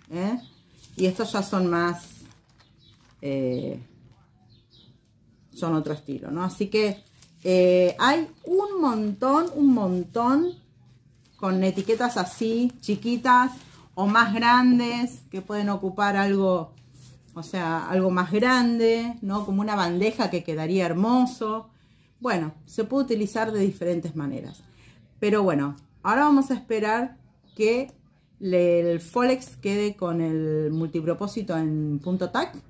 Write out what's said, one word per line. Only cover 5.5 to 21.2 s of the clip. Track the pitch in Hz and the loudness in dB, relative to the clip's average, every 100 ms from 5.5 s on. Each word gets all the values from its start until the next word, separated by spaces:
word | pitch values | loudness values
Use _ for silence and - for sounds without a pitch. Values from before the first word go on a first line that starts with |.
son | - 165 | -8 -2
otro | 160 151 | -2 -2
estilo, | 147 - 135 - | -8 -8 -12 -8
¿no? | 151 | -6
Así | 185 185 202 | -6 -4 -2
que, | 214 214 196 - _ - _ | 0 0 -2 -12 _ -20 _
eh, | 185 185 180 180 180 - | 2 4 6 6 4 4
hay | 240 302 311 - - | 2 2 -2 -8 -2
un | 359 415 392 | 0 0 0
montón, | 302 220 214 196 254 285 339 302 | 0 0 -2 -2 2 2 0 2
un | 285 | 4
montón | 240 196 180 170 226 233 277 349 359 _ _ - _ _ _ _ _ | 4 2 0 -2 -2 2 2 2 -4 _ _ -20 _ _ _ _ _
con | 196 185 | -2 2
etiquetas | 190 190 190 220 247 233 | 2 0 0 0 0 -2
así, | 180 - 220 226 247 - | -4 -2 -2 0 0 -2
chiquitas | - 208 233 240 254 247 254 - - - - | -4 -2 -2 0 4 4 4 -2 -16 -20 -16
o | - 202 | -2 2
más | 220 226 | 4 4
grandes, | 220 233 240 254 247 240 240 247 - - | 2 4 6 6 4 2 -2 -4 -8 -12
que | 190 | -12
pueden | 185 208 202 | -6 -4 -2
ocupar | 202 190 190 202 196 | -2 -4 -2 0 2
algo, | 196 196 190 185 160 - - - - - - - | 2 2 2 2 -2 -12 -20 -20 -20 -20 -20 -16
o | |
sea, | 160 190 165 165 87 | -10 -6 -4 -4 -2
algo | 185 185 | 0 2
más | 180 180 | 0 0
grande, | 202 247 254 240 233 226 226 233 233 | 2 2 4 2 2 2 2 -2 -6
¿no? | 202 202 202 | -6 -4 -2
Como | 196 | -2
una | 214 208 | 0 0
bandeja | 175 175 208 220 202 | 0 0 0 0 -2
que | 180 | -2
quedaría | 165 156 160 190 175 | -4 -4 -2 0 0
hermoso. | 170 214 247 | 0 2 4